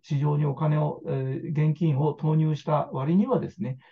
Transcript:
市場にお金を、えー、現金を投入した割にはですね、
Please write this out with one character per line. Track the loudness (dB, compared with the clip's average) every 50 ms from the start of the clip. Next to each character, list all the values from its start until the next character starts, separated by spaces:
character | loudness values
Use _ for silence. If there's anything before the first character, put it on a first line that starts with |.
市 | _ -4 -2 0
場 | 0 0 0 0
に | 0
お | -2 -2
金 | -2 0 0 2 2
を、 | 0 -2 -4 -6 -6
え | -4 -4 -4 -2 -4 -6 -6 -6
ー、 | -4
現 | -2 0 2 0 2
金 | 2 2 2 2 2
を | 0 0 -2
投 | 0 0 2 2
入 | 2 2 2 0
し | -2 -2
た | 0 0 0 0 -2
割 | -4 -4 0 2 2
に | 2 4
は | 2 0 -2
で | -2 -4
す | -8 -8
ね、 | -8 -8 -8 -10 _ -20